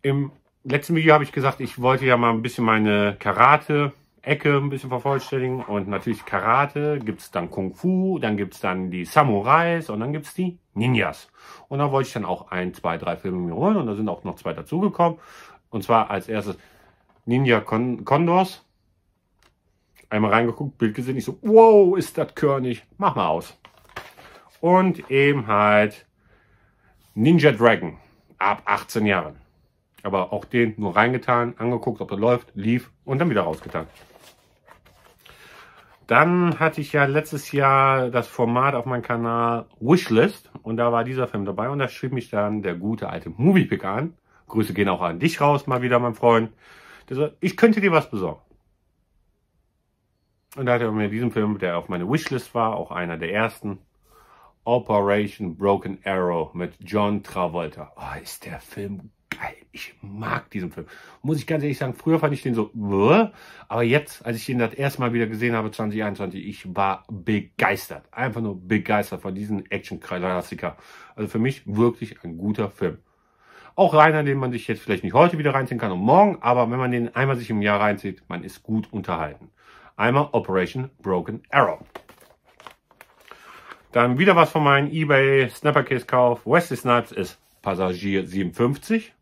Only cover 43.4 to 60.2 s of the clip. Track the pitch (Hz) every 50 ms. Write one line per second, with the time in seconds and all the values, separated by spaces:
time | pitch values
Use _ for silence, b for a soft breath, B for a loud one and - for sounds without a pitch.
43.4 | 123 175 196 185 - - - - - 95 98 113 147 165 165 _ b b b b
44.4 | b b - 110 107 104 90 98 101 98 90 85 92 85 82 87 - - - -
45.4 | 143 143 147 135 - - 131 123 123 123 123 120 123 120 110 - - 120 117 113
46.4 | 113 110 - B B B B B B B B B B B 127 131 151 147 - _
47.4 | - 185 - - - 233 214 214 196 196 165 156 - - - 104 92 82 73 -
48.4 | _ _ _ _ _ _ _ _ _ _ _ _ _ _ _ _ _ _ _ _
49.4 | _ _ _ _ _ _ _ _ _ _ _ _ _ _ _ _ _ _ _ _
50.4 | _ _ - - 131 123 123 117 120 113 107 110 107 101 104 113 123 120 - 113
51.4 | 107 107 107 101 - 90 85 87 85 - 92 87 87 95 127 156 - - 139 123
52.4 | - - _ 117 113 110 110 90 82 - - 87 90 85 82 80 82 82 95 104
53.4 | 113 113 - - - 104 98 95 _ _ _ _ b b b b b b b b
54.4 | b b b b _ 117 120 123 110 - 107 101 101 101 101 104 104 101 - -
55.4 | 107 92 82 87 98 101 101 98 - 95 95 - _ 98 98 95 90 90 87 85
56.4 | 78 78 - 87 87 85 - _ - 87 104 104 104 104 104 101 101 - - 95
57.4 | 90 87 78 85 82 78 - - 76 - _ - - - 71 76 - - - -
58.4 | - - 85 85 - - - - 101 98 101 92 - - _ _ _ _ - -
59.4 | - - - - _ _ _ - - - - _ - 101 98 104